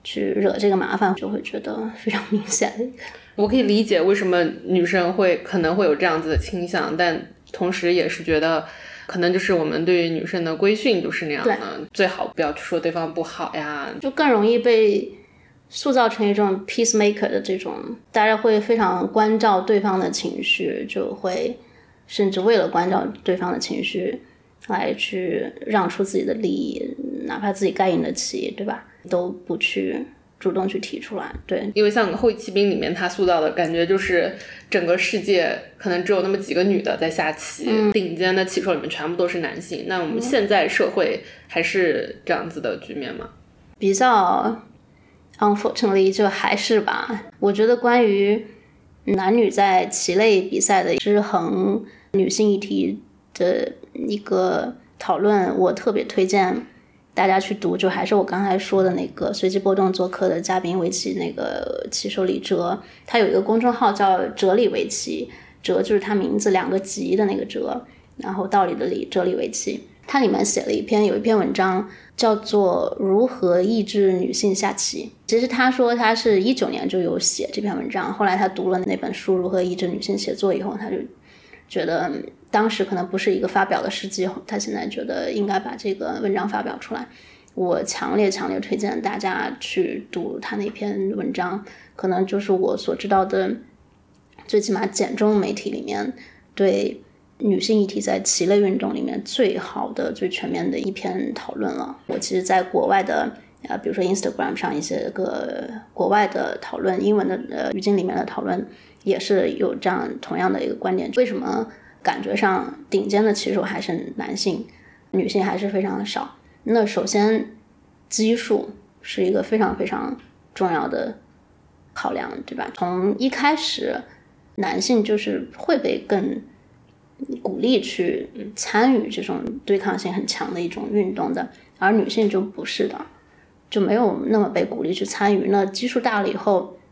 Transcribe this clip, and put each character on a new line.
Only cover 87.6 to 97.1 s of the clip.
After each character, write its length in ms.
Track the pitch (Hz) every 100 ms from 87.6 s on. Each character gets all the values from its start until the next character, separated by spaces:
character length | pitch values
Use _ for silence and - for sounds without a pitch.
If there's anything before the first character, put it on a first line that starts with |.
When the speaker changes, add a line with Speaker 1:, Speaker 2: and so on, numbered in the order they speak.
| 180 170
Speaker 1:
强 340 | 208 - - 196
烈 120 | 202
强 200 | 190 185
烈 100 | -
推 160 | 208 190
荐 260 | 202 170
大 160 | 196 208
家 380 | 196 95 - 269
去 440 | - - 180 - 202
读 260 | - - -
他 160 | - 208
那 120 | 202
篇 420 | - 208 202 190 208
文 160 | -
章， 320 | - 180 196 - - - -
可 140 | 190
能 160 | 180 190
就 120 | 202
是 140 | 208
我 240 | 185 190 208
所 180 | -
知 140 | - 202
道 160 | 196
的 320 | 190 190 190 240 - _ _ _ _ - _ - -
最 140 | 214
起 140 | 208
码 120 | 185 196
简 300 | - 202 220
中 220 | 214 214
媒 160 | 190
体 160 | 208 -
里 120 | 220
面 300 | - 208 - - - - _
对 480 | - 196 196 202 - -